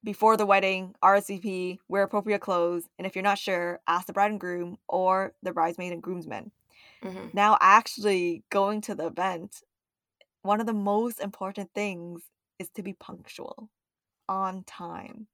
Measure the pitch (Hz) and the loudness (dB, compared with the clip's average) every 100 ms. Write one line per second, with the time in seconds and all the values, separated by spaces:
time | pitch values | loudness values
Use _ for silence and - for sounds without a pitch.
0 | 214 202 220 220 208 196 190 190 185 - | -8 2 4 6 6 6 4 -2 -6 2
1 | 185 202 202 196 202 180 180 185 _ 196 | 6 6 2 -8 -6 -4 -6 -8 _ 0
2 | 196 208 208 202 - 180 170 175 165 _ | 2 0 0 -2 0 0 2 -2 -8 _
3 | 185 190 202 196 - 180 175 175 - 170 | -8 -2 0 0 -2 -2 -2 -6 -2 -2
4 | - 196 202 208 180 175 175 180 - 180 | -2 0 0 0 -6 -6 -6 -10 -4 0
5 | 185 190 190 _ 190 170 165 170 180 170 | 2 2 0 _ -8 -2 -2 -2 -8 -8
6 | 170 180 165 104 - _ _ _ - _ | -8 -8 -8 -12 -12 _ _ _ -20 _
7 | 190 185 226 202 208 214 202 208 233 - | -14 -12 -8 2 4 6 8 8 6 -2
8 | 208 190 175 170 _ 202 196 214 208 208 | 0 2 0 -4 _ 0 0 -2 -6 -6
9 | 165 - 190 175 190 - _ _ _ _ | -6 -4 -4 -4 -12 -20 _ _ _ _
10 | _ _ _ _ 190 208 226 214 202 208 | _ _ _ _ -2 0 0 -2 2 2
11 | 240 226 202 - 190 202 190 - 202 180 | 0 -4 -8 -8 -10 -8 -10 -6 -6 -6
12 | 170 170 - _ _ _ 185 - 190 185 | -12 -14 -18 _ _ _ -14 -12 -12 -12
13 | - 180 - - - - 220 _ _ _ | -16 -20 -18 -16 -16 -16 -20 _ _ _
14 | _ _ - 190 190 185 185 - 175 170 | _ _ -6 -4 -4 -6 -14 -16 -14 -12
15 | - - 214 | -14 -18 -20